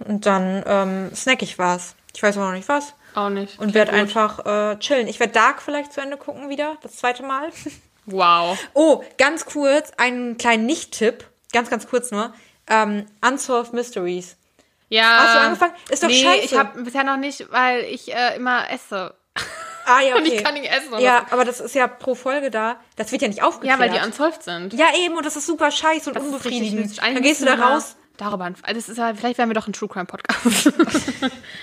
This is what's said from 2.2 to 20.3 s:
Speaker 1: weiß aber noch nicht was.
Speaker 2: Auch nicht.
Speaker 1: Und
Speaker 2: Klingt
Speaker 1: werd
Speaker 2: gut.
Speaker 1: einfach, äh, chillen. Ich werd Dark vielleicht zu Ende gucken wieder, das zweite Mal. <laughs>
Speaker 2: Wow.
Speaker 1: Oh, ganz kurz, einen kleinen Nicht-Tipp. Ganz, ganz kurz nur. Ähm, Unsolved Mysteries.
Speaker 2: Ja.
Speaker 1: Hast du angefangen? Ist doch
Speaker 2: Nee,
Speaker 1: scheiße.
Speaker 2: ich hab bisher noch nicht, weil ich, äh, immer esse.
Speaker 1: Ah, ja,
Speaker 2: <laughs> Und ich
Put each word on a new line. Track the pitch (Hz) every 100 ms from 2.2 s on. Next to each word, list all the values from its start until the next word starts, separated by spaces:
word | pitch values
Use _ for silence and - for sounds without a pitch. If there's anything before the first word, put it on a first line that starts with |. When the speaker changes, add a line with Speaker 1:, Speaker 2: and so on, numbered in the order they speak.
Speaker 1:
weiß | 208 202
aber | 196
noch |
nicht | 185 190
was. | 285 285 - _ -
Speaker 2:
Auch | 202
nicht. | 196 202 -
Speaker 1:
Und | 208
Speaker 2:
Klingt | 214
Speaker 1:
werd | 214
Speaker 2:
gut. | -
Speaker 1:
einfach, | 208 226 214 - -
äh, | 208 214 208
chillen. | - 277 208
Ich | 214
werd | 233 226
Dark | 233 294
vielleicht | - 294 285
zu | 285
Ende | 277 285
gucken | - 285 277
wieder, | 277 302 302
das | 226 -
zweite | 247 247
Mal. | 269 269 311 -
<laughs> | 302 - _ _ -
Speaker 2:
Wow. | 190 175 170 170 190 -
Speaker 1:
Oh, | 277 320 262 - -
ganz | 277 311 -
kurz, | 294 277 294 285 -
einen | 247 247 240 226
kleinen | 240 226 226
Nicht-Tipp. | 330 - - 220 - - _ _
Ganz, | 233 233
ganz | 233 -
kurz | 247 240
nur. | 208 233 - _ _ -
Ähm, | 220 214 208 208 - 233
Unsolved | 269 - 240 240
Mysteries. | 233 240 202 175 180 180 - _ _ _ _ -
Speaker 2:
Ja. | 220 226 233
Speaker 1:
Hast | 233 226
du |
angefangen? | 226 349 349 - -
Ist | 277
doch | 339
Speaker 2:
Nee, | 254
Speaker 1:
scheiße. | 269 330 403
Speaker 2:
ich | 269
hab | 269 -
bisher | 240 277
noch | 277 269
nicht, | 277 269 -
weil | 240 254 247
ich, | - 247 -
äh, | 233 247 -
immer | 254 247 -
esse. | 254 - 196 180 - _ - - 640 659 659 -
Speaker 1:
Ah, | 247
ja, | 269 247
Speaker 2:
<laughs> |
Und |
ich | 320